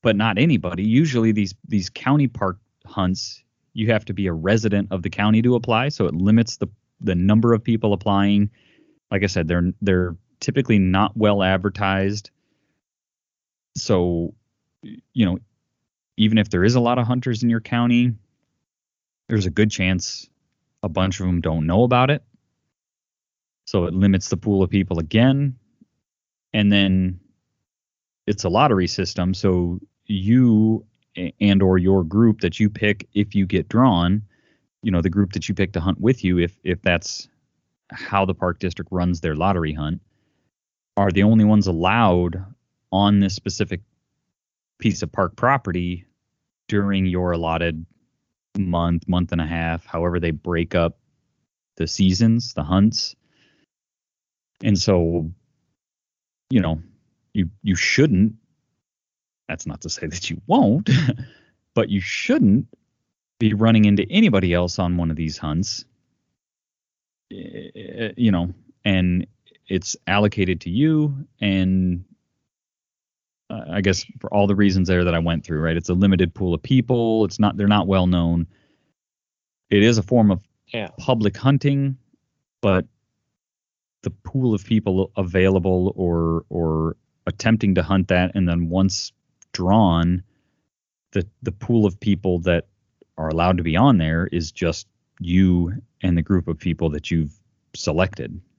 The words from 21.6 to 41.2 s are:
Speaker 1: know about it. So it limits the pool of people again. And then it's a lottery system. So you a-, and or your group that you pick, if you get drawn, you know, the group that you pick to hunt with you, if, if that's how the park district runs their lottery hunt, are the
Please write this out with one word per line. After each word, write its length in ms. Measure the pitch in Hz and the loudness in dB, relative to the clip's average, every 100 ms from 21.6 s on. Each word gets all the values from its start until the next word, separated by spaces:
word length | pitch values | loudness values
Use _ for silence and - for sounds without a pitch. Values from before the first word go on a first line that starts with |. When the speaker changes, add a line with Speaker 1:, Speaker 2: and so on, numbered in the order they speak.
| 78 | 0
Speaker 1:
know 180 | 92 | 2
about 280 | 123 123 131 | 4 4 2
it. 100 | 147 _ _ _ _ _ _ _ _ _ _ _ _ _ _ - | 0 _ _ _ _ _ _ _ _ _ _ _ _ _ _ -4
So 200 | 101 87 | -2 -2
it 80 | 90 | 2
limits 340 | 98 95 - | 2 2 0
the 80 | 90 | -4
pool 240 | - 98 | 0 0
of 80 | 92 | 2
people 300 | 98 95 82 | 0 0 -4
again. 580 | 78 110 127 139 143 127 _ _ _ _ _ _ _ _ _ | -2 2 4 2 -2 -6 _ _ _ _ _ _ _ _ _
And 180 | 110 104 | 0 4
then 480 | 101 98 92 92 90 _ _ _ _ _ _ _ _ _ _ - | 4 4 2 0 -4 _ _ _ _ _ _ _ _ _ _ -6
it's 160 | 104 | -4
a 60 | 90 | 0
lottery 380 | 95 143 101 87 | 2 2 2 0
system. 460 | - 90 - 90 | -2 -6 -2 -4
So 460 | 92 101 90 87 90 - _ _ | 0 0 0 -2 -6 -12 _ _
you 800 | 98 95 123 123 110 110 110 - _ _ - | -4 2 4 4 4 2 0 -6 _ _ -10
a-, 160 | 90 - | -10 0
and 200 | 104 98 | 2 4
or 160 | 95 92 | 4 4
your 260 | 90 98 | 4 2
group 380 | 82 101 117 110 | 2 2 2 2
that 180 | 90 - | -2 0
you 100 | 104 | -2
pick, 380 | 107 107 101 - | 0 -2 -2 -4
if 220 | 104 104 101 | -4 -2 0
you 100 | 95 | 0
get 220 | 92 80 | -2 -2
drawn, 540 | 110 131 90 87 104 104 _ _ _ _ _ | 2 2 4 2 0 -4 _ _ _ _ _
you 80 | 117 | -2
know, 100 | 90 | 0
the 80 | 87 | 0
group 240 | 95 95 | 0 -2
that 160 | 85 - | -4 -6
you 60 | 101 | -4
pick 180 | 98 | -4
to 60 | 95 | -2
hunt 200 | 87 - | -4 -2
with 240 | 107 127 | -2 0
you, 140 | 92 90 | 0 0
if, 180 | 87 _ | 0 _
if 180 | - 92 | -6 -4
that's 460 | 92 85 - - - _ _ _ _ _ _ | 0 -2 -4 -14 -16 _ _ _ _ _ _
how 340 | - - 101 95 | -18 -4 -2 -2
the 100 | 90 | -2
park 240 | 90 85 | -4 -4
district 320 | 92 - 82 | -6 -8 -8
runs 280 | 92 90 85 | -4 -2 -2
their 160 | 82 76 | -4 -2
lottery 380 | 92 92 78 | -2 0 -4
hunt, 280 | 76 76 85 _ _ _ _ _ _ _ _ _ - | -6 -6 -8 _ _ _ _ _ _ _ _ _ -2
are 140 | 98 | 0
the 120 | 95 | 2